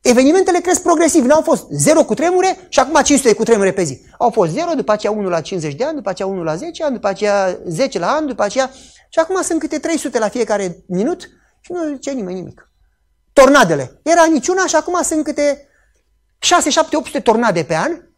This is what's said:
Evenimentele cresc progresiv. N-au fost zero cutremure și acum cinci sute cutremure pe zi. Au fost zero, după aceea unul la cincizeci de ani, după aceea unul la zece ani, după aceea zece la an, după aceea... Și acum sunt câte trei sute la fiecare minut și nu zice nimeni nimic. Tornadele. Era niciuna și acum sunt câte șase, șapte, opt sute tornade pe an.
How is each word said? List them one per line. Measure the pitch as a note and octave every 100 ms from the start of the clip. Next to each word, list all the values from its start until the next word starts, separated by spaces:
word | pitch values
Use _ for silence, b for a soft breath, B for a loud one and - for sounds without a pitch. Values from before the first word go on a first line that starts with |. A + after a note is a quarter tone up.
Evenimentele | B3 A#3+ C4 F4+ F#4+ F4+
cresc | F4 F4+
progresiv. | - D#4+ E4 E4+
N-au | B3 D4+
fost | D#4+ B3+ -
zero | C#3+ C#3+ D#4+
cutremure | - G#3+ D#4+ F4+ F#4+ F4+ -
și | -
acum | A#3 D#4
cinci | C4 C#4+
sute | A#3+
cutremure | G#3 A3+ A3+ G3
pe | F#3
zi. | E3+ B2+ b b
Au | A#3+
fost | A3 F3
zero, | F#3 E4+ D4+
după | G#3+
aceea | G#3+ G#3+
unul | G#3+ G3
la | E3+
cincizeci | D3+ F#3+ D#3 C#3+
de |
ani, | C4+ D#4+
după | G3+
aceea | F#3 F#3+
unul | G3
la | D#3+ D#3+
zece | D#4 E4
ani, | D#4
după | A#3 -
aceea | F#3+ G#3 G3+ F#3+ F3+ -
zece | E3 C4 F#3+
la | F3
an, | C#4+ D#4
după | A3
aceea... | G#3 A3 C4 B B B B
Și | -
acum | D#4+ F#4+
sunt | D#4+ E4
câte | D4+ D#4
trei | D#4+ E4
sute | D4 A#3+
la | G#3+
fiecare | B3 A3+ G#3 F#3+ E3 _
minut | F3+ A#3 F4+ - _ _ _
și | _
nu | F4 D#4
zice | C#4 -
nimeni | C4+ F#3 F#3
nimic. | F3 - _ _ _ _ _ _ _
Tornadele. | - C4 C#4+ G#3+ D3+ B2+ _
Era | - E4+
niciuna | E4 D#4+ - F#4 F4+
și | D#4
acum | D#4 F4
sunt | D#4 D#4+
câte | D4+ D4 D4 C#4 - _ _ _ _ _ _ _
șase, | - F4 D#4
șapte, | C#4+ D#4 D4
opt | -
sute | D4
tornade | - A3+ A#3 E3+
pe | D#3 D#3+
an. | G#3+ E4 _